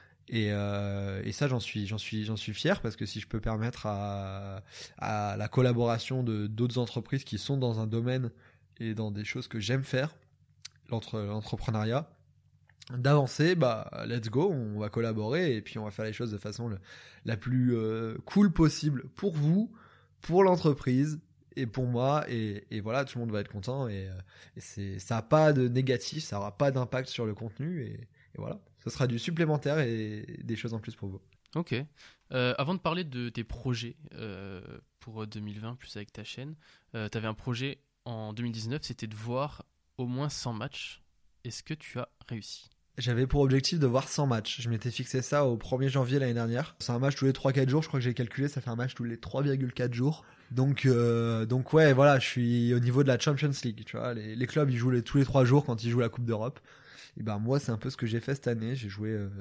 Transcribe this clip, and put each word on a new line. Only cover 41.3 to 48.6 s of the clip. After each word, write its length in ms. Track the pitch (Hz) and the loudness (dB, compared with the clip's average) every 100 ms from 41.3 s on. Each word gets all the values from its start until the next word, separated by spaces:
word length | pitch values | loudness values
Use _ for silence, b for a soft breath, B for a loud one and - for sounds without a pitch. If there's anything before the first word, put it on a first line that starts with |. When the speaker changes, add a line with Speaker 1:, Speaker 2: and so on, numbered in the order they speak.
| _ | _
Speaker 2:
Est-ce 180 | 120 - | -12 -10
que 100 | - | -8
tu 260 | 156 - 123 | -10 -8 -8
as 120 | 120 _ - | -10 _ -12
réussi ? 400 | 117 - - - _ _ - | -10 -10 -14 -18 _ _ -6
Speaker 1:
J'avais 280 | 120 120 131 | 0 2 2
pour 140 | 143 | 4
objectif 380 | 135 135 135 170 | 4 4 2 2
de 80 | 131 | 4
voir 200 | 127 - | 4 0
cent 200 | - 143 | 0 2
matchs. 340 | 113 101 - | 2 0 -4
Je 80 | 117 | -2
m'étais 220 | 113 123 | -2 -2
fixé 320 | - 127 131 | -6 -4 -4
ça 240 | 123 147 139 | 0 2 4
au 100 | 113 | 2
premier 320 | - 127 135 | -2 0 2
janvier 300 | 135 123 139 | 2 2 2
l'année 160 | 131 | 2
dernière. 420 | 117 117 120 156 - | 0 0 0 -4 -6
C'est 140 | - | -4
un 60 | 120 | 0
match 180 | 135 135 | 0 2
tous 80 | |
les 80 | 135 | 2
trois, 220 | 135 135 | 4 2
quatre 160 | 131 131 | 4 4
jours. 120 | 147 | 2
Je 60 | 156 | 0
crois 120 | 135 | 0
que 40 | |
j'ai 80 | 123 | 0
calculé, 360 | 117 123 - 139 | 0 -4 -2 -2
ça 120 | 135 | -2